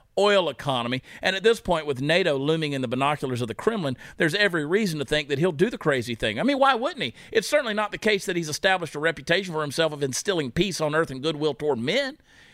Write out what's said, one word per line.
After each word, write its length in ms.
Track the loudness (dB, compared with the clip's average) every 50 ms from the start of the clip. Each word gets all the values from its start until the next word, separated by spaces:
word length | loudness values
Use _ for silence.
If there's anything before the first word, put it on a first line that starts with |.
| _ _ 0 2
oil 300 | 4 6 6 4 4 0
economy. 520 | -4 -4 -4 -2 -2 0 0 -2 -4 -6 -6 -10 -10 -2
And 140 | -2 -2 0
at 80 | 4 4
this 160 | 4 2 2
point, 260 | 0 -2 -2 0 0
with 140 | -2 -4 -2
nato 360 | 0 2 2 2 4 2 0
looming 360 | 0 2 0 0 0 0 -2 -2
in 80 | -2
the 60 | -4
binoculars 540 | -2 -2 0 0 0 0 -2 -4 -4 -4 -4
of 60 | -4
the 80 | -6 -6
Kremlin, 400 | -2 -2 -2 0 0 -2 -4 -4 -6 -10 -12 -4
there's 180 | 0 0 2 4
every 300 | 4 2 4 2 0 -2
reason 340 | 0 0 2 2 0 -2 -2
to 60 | -4
think 240 | -2 -2 -2 0 0
that 100 | 0 0
he'll 120 | 2 0
do 180 | 2 2 2 2
the 80 | 0
crazy 360 | -2 0 0 0 0 0 -4 -4
thing. 260 | -2 -2 -2 -2 0
I 40 | 0
mean, 160 | 0 2 4
why 160 | 4 4 4
wouldn't 260 | 2 0 -4 -4 -4 -6
he? 100 | -6 -6 -10 -10 0
It's 160 | 0 0 0
certainly 260 | 2 2 2 2 2 -2
not 180 | -2 -2 -4
the 60 | -4
case 280 | -2 0 2 2 2 0
that 100 | -2 -4
he's 140 | -2 -2 -4
established 440 | -6 0 2 2 2 2 0 -6 -6
a 40 | -2
reputation 540 | -2 -2 -2 -2 0 0 0 0 0 -2 -4
for 80 | -4
himself 320 | -4 -4 0 0 0 0 0
of 100 | -2 -4
instilling 480 | -2 -2 -4 -2 0 0 0 0 0
peace 300 | 0 0 0 0 0 -2
on 120 | -2 0 0
earth 160 | 0 0 -2
and 140 | -4 -4 -4
goodwill 300 | -4 -2 0 -2 -2 -2
toward 260 | -2 -2 -2 -2 0
men. 380 | 0 -2 0 0 -2 -4 -8 -12 _ _ _ -20 -20 -20